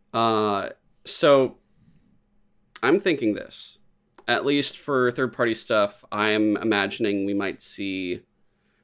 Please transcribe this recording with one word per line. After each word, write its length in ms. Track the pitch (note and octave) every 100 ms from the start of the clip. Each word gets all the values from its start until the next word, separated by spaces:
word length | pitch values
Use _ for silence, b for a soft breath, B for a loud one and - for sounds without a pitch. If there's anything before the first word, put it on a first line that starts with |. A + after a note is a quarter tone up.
| _
Uh, 560 | A#2 A#2 A2 G#2+ G2 - - _ _
so 540 | - - D#3 C#3 B2+ - _ _ _ _ _ _ _ _ _ _ _ -
I'm 160 | B2 F#3+
thinking 360 | F#3 C#3+ A2
this, 420 | G2 - - - - _ _ _ - -
at 200 | A#2 C#3
least 320 | C#3+ C#3 -
for 320 | - C3 B2
third-party 440 | B2 B2 - A#2
stuff, 480 | A2 - G#2+ G#2 - -
I'm 460 | G#2 G#2+ G#2+ G#2+ G#2
imagining 680 | A2 G2+ G2 - G#2+ G2+ G2
we 80 |
might 260 | G2+ F#2+ -
see 640 | - - G2 F#2+ F2+ F2 _ _ _ _ _ _